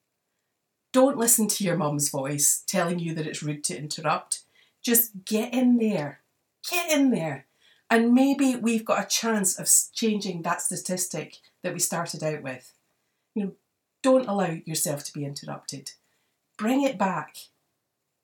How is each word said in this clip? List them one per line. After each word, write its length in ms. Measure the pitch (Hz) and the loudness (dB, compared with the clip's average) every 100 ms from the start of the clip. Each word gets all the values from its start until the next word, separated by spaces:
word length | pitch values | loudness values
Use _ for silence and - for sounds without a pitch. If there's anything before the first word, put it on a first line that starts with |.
| _ _ _ _ _ _ _ _ _ | _ _ _ _ _ _ _ _ _
Don't 260 | 254 277 - | 4 4 4
listen 300 | 233 233 208 | 2 2 2
to 160 | - | 0
your 120 | 190 160 | 0 0
mum's 340 | 147 147 147 | 0 -2 -2
voice 540 | 139 135 147 - - - | -4 -4 0 0 0 -2
telling 320 | 185 170 175 | -2 0 -2
you 160 | 165 160 | -4 -4
that 100 | 156 | -6
it's 160 | - | -6
rude 220 | 151 147 - | -6 -6 -6
to 120 | 165 | -6
interrupt. 640 | 151 - 156 175 - - - _ _ _ | -8 -4 -2 -2 -4 -8 -10 _ _ _
Just 420 | - 233 - 190 - | 0 2 2 -6 -4
get 260 | 214 247 | -2 0
in 280 | 247 247 240 | 2 4 4
there. 400 | 214 175 143 - _ _ _ _ - | 2 0 -4 -8 _ _ _ _ -2
Get 220 | 349 339 | 0 2
in 180 | 294 269 | 4 4
there. 380 | 190 160 139 - _ _ _ - | 2 -2 -8 -14 _ _ _ 0
And 240 | 226 233 | 4 6
maybe 420 | 247 277 285 269 247 | 6 6 4 2 2
we've 300 | 226 226 220 | 0 0 0
got 180 | 208 | -2
a 40 | 190 | 0
chance 500 | - 226 214 180 - | -2 0 0 0 0
of 60 | |
s-, 260 | 165 - - | 2 2 2
changing 480 | - 226 214 196 175 | -2 0 0 -2 -4
that 200 | 170 175 | -2 -2
statistic 760 | - 180 - 180 - 156 147 - _ _ | -4 -6 -6 -4 -4 -6 -10 -14 _ _
that 100 | 180 | -8
we 60 | 170 | -4
started 440 | - 170 170 156 | -2 -2 -4 -4
out 180 | 156 151 | -4 -4
with. 300 | 135 127 - _ _ _ _ _ _ | -6 -12 -14 _ _ _ _ _ _
You 100 | 214 | -4
know, 80 | 196 - _ _ _ _ | -4 -6 _ _ _ _
don't 260 | 262 262 240 | 4 4 4
allow 300 | 202 175 160 165 | 0 -2 -4 -6
yourself 380 | 156 165 143 - | -4 -2 -4 -8
to 80 | |
be 120 | 151 143 | -8 -8
interrupted. 680 | 143 147 139 - 135 - - _ _ _ _ _ - | -10 -12 -12 -12 -14 -14 -20 _ _ _ _ _ -6
Bring 260 | 214 269 | 0 2
it 140 | 269 202 | 0 0
back. 400 | 196 165 - - - _ _ _ _ _ _ _ | -2 -2 -8 -14 -20 _ _ _ _ _ _ _